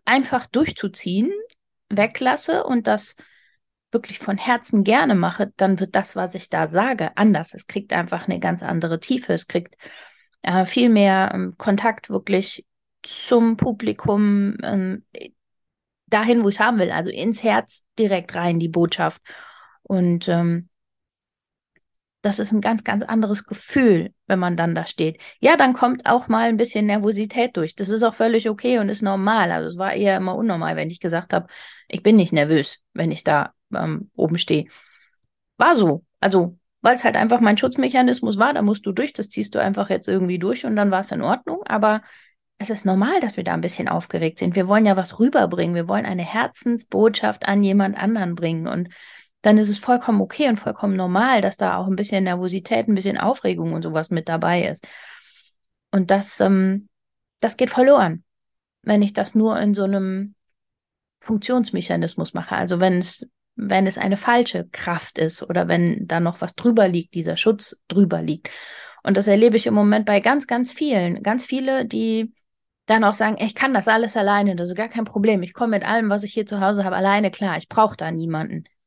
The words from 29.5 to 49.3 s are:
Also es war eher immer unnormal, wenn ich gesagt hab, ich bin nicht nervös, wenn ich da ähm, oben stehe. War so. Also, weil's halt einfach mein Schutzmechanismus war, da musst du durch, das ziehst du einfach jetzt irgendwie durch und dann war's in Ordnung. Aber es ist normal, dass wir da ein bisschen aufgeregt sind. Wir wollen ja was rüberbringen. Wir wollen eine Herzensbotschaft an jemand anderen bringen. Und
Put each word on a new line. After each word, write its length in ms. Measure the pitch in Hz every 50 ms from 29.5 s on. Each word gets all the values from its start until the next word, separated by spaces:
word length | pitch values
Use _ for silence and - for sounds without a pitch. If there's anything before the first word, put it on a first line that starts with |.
Also 160 | 170 165 160 160
es 100 | 175 175
war 160 | 190 196 -
eher 220 | - 208 196 190
immer 200 | 185 190 185 185
unnormal, 420 | - 220 226 180 165 160 160 165 160
wenn 120 | 156 160
ich 120 | 170 -
gesagt 320 | - 175 170 165 170 - 175
hab, 180 | 175 175 - - - - - - - - -
ich 120 | - -
bin 140 | - 208 226
nicht 160 | 214 202 180
nervös, 500 | - 156 147 151 160 151 131 - - - _ _ -
wenn 180 | - 165 165
ich 140 | 156 160 -
da 280 | - 151 147 - - _ _ _ _ -
ähm, 360 | - 160 160 156 - - - _
oben 220 | - - 160 170 170
stehe. 280 | - - 165 151 151 - - - _ _ _ _ _ _ _ _ _ _ _ _ _ _ _ -
War 180 | 240 311 349
so. 280 | - 202 165 143 165 - _ _ _
Also, 380 | - 202 196 190 170 175 175 - _ _ _ _
weil's 220 | - 285 359 - -
halt 120 | - -
einfach 240 | - 220 226 233 226
mein 180 | 233 214 214 208
Schutzmechanismus 800 | - 254 - - 262 247 247 254 254 247 247 254 - 220 208 196
war, 160 | 220 277 294
da 80 | -
musst 240 | 208 202 214 202 -
du 60 | 202
durch, 220 | 185 202 262 294 -
das 160 | - 208 208
ziehst 260 | - 208 208 208 -
du 40 | -
einfach 300 | - 196 196 202 202 202
jetzt 180 | 190 190 - 202
irgendwie 320 | 196 190 180 180 185 175
durch 260 | 175 202 254 247 -
und 100 | 247 214
dann 160 | 208 208 202
war's 200 | 190 185 196 -
in 100 | - -
Ordnung. 420 | - 147 226 254 - 330 320 370 415
Aber 380 | - - 214 208 214 214 214 - - - - _ _ _ _ _ _ _ - 208
es 60 | -
ist 160 | 220 208 -
normal, 340 | 190 190 190 202 269 370 381
dass 180 | 277 214 - -
wir 60 | 175
da 100 | 175 170
ein 80 | 165
bisschen 260 | 165 175 - - 170 -
aufgeregt 520 | - 170 - - - 170 165 160 160 -
sind. 160 | 175 180 175
Wir 120 | 196 180 185
wollen 180 | 202 214 220
ja 100 | 208 196
was 240 | 190 180 - - -
rüberbringen. 560 | 226 277 294 269 202 175 175 175 170 170 175
Wir 120 | 170 165 170
wollen 180 | 196 208 -
eine 180 | 202 190 180 175
Herzensbotschaft 1200 | 170 - 220 247 - - - - 247 233 233 - _ - 190 214 226 208 - - 214 208 - - -
an 160 | 202 202 202
jemand 340 | 196 196 202 196 190 202 -
anderen 380 | - 208 226 220 185 175 170
bringen. 320 | 170 165 165 165 160 160 -
Und 220 | - 170 175 175 - - - - - - - _